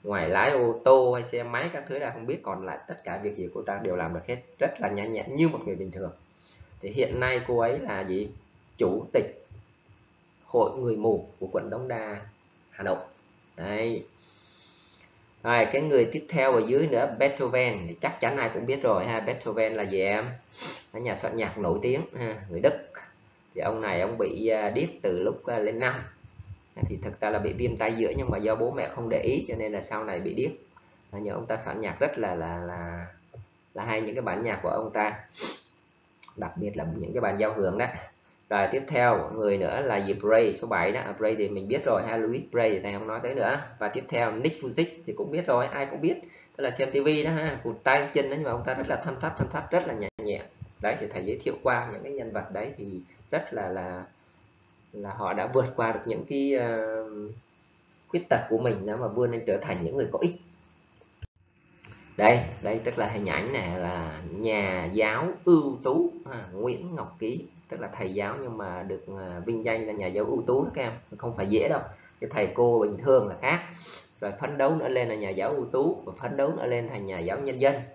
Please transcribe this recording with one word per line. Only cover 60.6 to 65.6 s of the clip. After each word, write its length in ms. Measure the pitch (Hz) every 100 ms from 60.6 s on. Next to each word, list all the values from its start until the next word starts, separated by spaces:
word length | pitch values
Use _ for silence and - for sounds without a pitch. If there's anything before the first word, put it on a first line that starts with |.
| _ _ _ _ - _ - _ _ _ _ _ - - - -
Đây, 220 | 107 123 - -
đây 180 | 98 113
tức 140 | 120 117
là 100 | 101
hình 180 | 107 98
ảnh 280 | 76 107
này 260 | 135 90 90
là 420 | 87 87 82 78 85
nhà 580 | 90 110 107 98 92 85
giáo 340 | 104 107 113 170 175 -
ưu 340 | 165